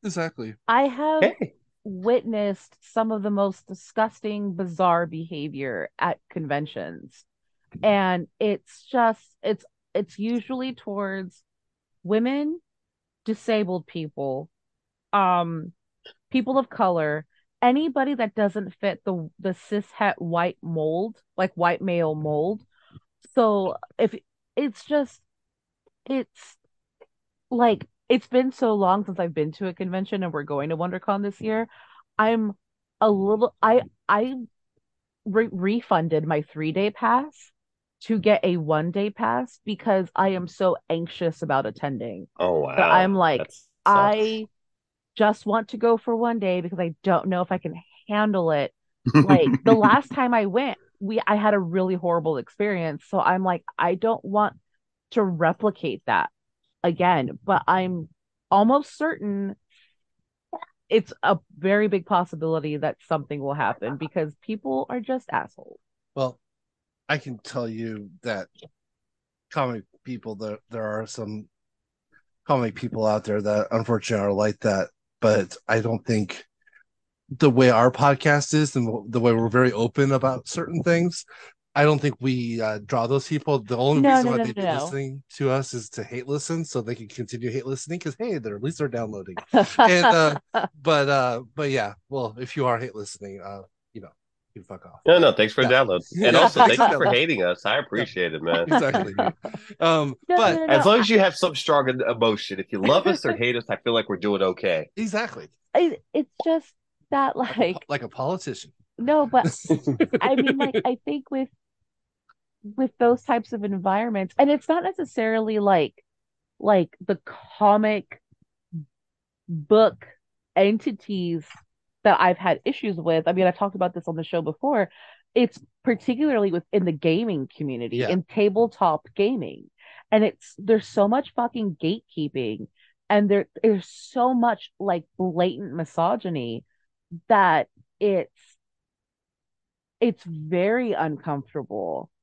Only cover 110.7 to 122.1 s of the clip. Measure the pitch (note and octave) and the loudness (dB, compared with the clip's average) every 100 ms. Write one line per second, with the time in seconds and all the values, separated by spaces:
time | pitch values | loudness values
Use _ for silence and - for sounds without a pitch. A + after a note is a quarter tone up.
110.7 | A3 B3+ B3 - C#4+ - C4+ C4 _ _ | 0 -2 -4 -6 -8 -6 -6 -6 _ _
111.7 | _ _ _ _ _ _ _ _ _ G#3 | _ _ _ _ _ _ _ _ _ -16
112.7 | G#3+ C4 _ A#3+ B3 - A#3+ A3 A#3 G3+ | -4 -4 _ 2 2 0 -2 -2 -6 -4
113.7 | G3 F#3 G3 A#3 G#3 F#3+ - C#4+ D4 - | -2 0 0 0 -4 -4 2 4 4 0
114.7 | E4 F4 F#4+ D4+ - A3 A3 A3 G#3+ G3+ | -2 -2 -6 -6 -2 0 0 0 0 4
115.7 | F#3 C#3 _ _ _ _ _ _ _ G3 | 4 2 _ _ _ _ _ _ _ 4
116.7 | G3+ E3 _ F#3 F#3+ - - - - G#3 | 4 2 _ -6 -6 -6 -20 -20 2 4
117.7 | G#3 G#3+ G#3+ - - _ _ _ _ _ | 4 2 -2 -6 -20 _ _ _ _ _
118.7 | E3 D3 _ _ _ _ _ - E3 D3 | -14 -14 _ _ _ _ _ -10 -10 2
119.7 | G#3+ A3 - - _ _ _ _ - G3 | 6 6 2 -20 _ _ _ _ 2 2
120.7 | A3 - G3+ - G3+ F3 E3 - - _ | 2 -4 -8 -8 -6 -4 -6 -8 -20 _
121.7 | _ _ _ G#3+ | _ _ _ 2